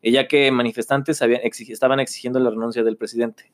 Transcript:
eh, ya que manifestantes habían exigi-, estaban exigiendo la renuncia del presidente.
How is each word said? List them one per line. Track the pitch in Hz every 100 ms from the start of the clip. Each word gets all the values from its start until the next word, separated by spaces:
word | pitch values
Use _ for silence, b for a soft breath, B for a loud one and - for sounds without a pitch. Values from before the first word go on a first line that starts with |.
eh, | 113
ya | 127 131
que | 147 135
manifestantes | 127 120 110 113 139 139 151
habían | 120 120
exigi-, | 117 - 120
estaban | 110 131 135
exigiendo | 127 - 123 131
la | 123
renuncia | 110 117 117
del | 113 110
presidente. | 110 117 117 110 -